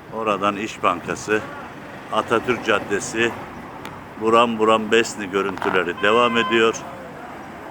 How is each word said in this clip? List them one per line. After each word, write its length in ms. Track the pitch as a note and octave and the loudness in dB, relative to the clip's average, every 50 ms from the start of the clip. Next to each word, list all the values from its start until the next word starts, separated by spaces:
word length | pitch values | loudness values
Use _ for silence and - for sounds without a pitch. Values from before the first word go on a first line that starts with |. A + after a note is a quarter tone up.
| - - G#2+ | -16 -10 -6
Oradan 400 | A2 A2+ A2 G2+ F#2+ G2+ G#2 G#2 | -2 0 0 2 2 2 2 0
İş 260 | G2 A2 A2 - - - | 0 -2 -6 -4 0 2
Bankası, 580 | G2 F2 E2+ - F2+ F2 D#2 - G2+ G#2+ G#2+ - - - - - - - - - - - - - - G#2 | 2 2 2 -2 -4 -4 -4 0 0 0 0 0 -4 -10 -12 -14 -14 -14 -16 -16 -16 -16 -14 -10 -4 -2
Atatürk 520 | A2 G#2+ - A#2+ A2 - - A#2+ G#2 F#2 | -2 0 2 2 0 2 0 -2 0 2
Caddesi, 680 | A2 G#2+ G2 F#2 F#2 G2+ F#2+ - - - A2+ A#2 A#2 A2 - - - - - - - - - - - - - - - - - | 2 2 2 2 0 -2 -2 -2 -2 -2 0 0 0 0 -4 -10 -14 -14 -14 -14 -14 -14 -14 -14 -14 -14 -14 -16 -14 -8 -4
buram 380 | A2 A2 A2+ A#2 A#2+ A#2 A2+ G#2+ | 2 6 6 6 6 6 4 2
buram 320 | A2 A2 A2 A2 A2 G#2 A2+ | 4 4 4 4 4 4 4
Besni 380 | A2+ A2 - - G#2+ G#2 F2+ | 4 4 2 -2 -8 -6 -2
görüntüleri 720 | F#2 G2 F#2+ G2 F#2 - F2+ - F#2 F#2 F2 F2 F2 - G2 | 0 0 0 0 -2 -2 -2 0 0 0 0 0 -2 0 2
devam 340 | G#2 A2 A#2+ A#2+ A#2+ A2+ | 4 4 6 4 4 4
ediyor. 380 | A#2 G#2+ G#2+ A2+ A#2 A2+ A2+ A2 - - - - - - - - - - - - - - - - - - - | 2 0 2 4 4 4 4 2 0 -6 -12 -14 -14 -14 -14 -14 -14 -14 -14 -14 -14 -14 -14 -16 -14 -14 -14